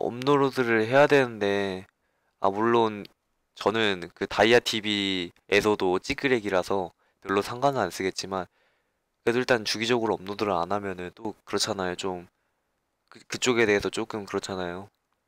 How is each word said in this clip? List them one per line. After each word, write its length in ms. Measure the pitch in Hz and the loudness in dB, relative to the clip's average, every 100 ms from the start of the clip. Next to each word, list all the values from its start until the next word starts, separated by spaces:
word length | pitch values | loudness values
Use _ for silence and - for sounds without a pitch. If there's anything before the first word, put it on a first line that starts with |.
업로드를 840 | - 117 131 143 135 131 117 113 110 | 2 -2 2 4 2 0 2 2 4
해야 180 | 135 143 | 4 6
되는데, 800 | 143 123 110 101 101 98 92 95 _ _ _ _ - | 6 4 0 0 0 -2 -6 -12 _ _ _ _ -4
아, 100 | 98 | -2
물론 560 | 101 113 117 110 104 92 _ _ _ _ | 2 2 2 2 -2 -14 _ _ _ _
저는 560 | - 101 110 107 92 82 | -4 0 2 2 0 -6
그 120 | - 98 | -8 -4
다이아 320 | - 110 120 | 2 6 6
티비에서도 1400 | - 110 104 104 98 95 87 - - 101 107 104 95 92 | 4 -4 -2 -2 -2 -2 -6 -10 0 2 4 2 2 0
찌끄레기라서 920 | - 139 139 123 101 95 - 98 85 _ _ _ | -2 -4 0 0 0 0 0 -2 -4 _ _ _
별로 180 | 98 98 | -2 -2
상관은 400 | 98 120 139 135 | -2 0 0 0
안 100 | 92 | -2
쓰겠지만, 540 | - 92 - 92 95 87 _ _ _ _ _ _ _ | -2 -4 -4 -6 -6 -8 _ _ _ _ _ _ _
그래도 160 | - 120 | -2 0
일단 260 | 127 120 | 2 0
주기적으로 500 | 101 107 113 123 110 | 0 -4 0 0 0
업로드를 380 | 87 92 101 104 | -2 -4 -4 -2
안 200 | 90 87 | 0 -2
하면은 400 | 101 101 90 90 | -4 -6 -8 -10
또 220 | - 110 - | -10 -12 -12
그렇잖아요. 500 | - 101 - 101 92 | -6 -4 -4 -4 -4
좀 320 | 90 98 90 90 _ _ _ _ _ _ _ _ | -4 -6 -8 -12 _ _ _ _ _ _ _ _
그, 120 | 113 - | -20 -12
그쪽에 360 | - 127 117 | -4 0 2
대해서 260 | 110 101 95 | 4 4 0
조금 360 | 104 110 113 98 | -4 -6 -8 -6
그렇잖아요. 640 | 98 - 95 87 90 104 _ _ _ | -6 -6 -8 -8 -10 -14 _ _ _